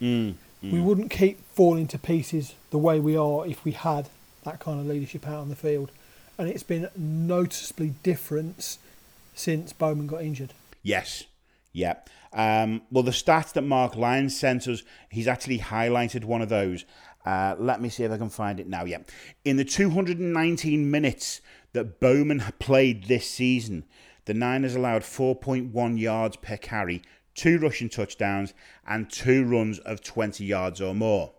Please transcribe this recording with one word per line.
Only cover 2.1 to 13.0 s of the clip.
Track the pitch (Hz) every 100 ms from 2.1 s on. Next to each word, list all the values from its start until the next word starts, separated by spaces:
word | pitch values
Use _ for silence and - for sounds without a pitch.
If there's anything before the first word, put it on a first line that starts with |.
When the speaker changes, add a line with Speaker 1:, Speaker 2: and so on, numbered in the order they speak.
| 165 - 160 135 - -
Speaker 2:
the | 151
way | 160 156
we | 151 156
are | 151 147 170
if | 135 156
we |
had | - 165 147 139 - - _
that | 147 165
kind | 156 143
of | 143
leadership | 147 139 - 151
out | 151
on | 143
the | 139
field. | 156 147 139 - - - - -
And | 170
it's | -
been | - 170 180 190
noticeably | 156 160 170 180 180 - - - 156 135
different | 185 160 - 151 160 - - - - - - - - -
since | - 156 175
Bowman | - 156 151 147
got | 160
injured. | 156 135 131 - - -
Speaker 1:
Yes. | 98 95 - - - _ _ _ _
Yeah. | 87 87 - - - -
Um, | 110 110 110 110 110 -
well, | 127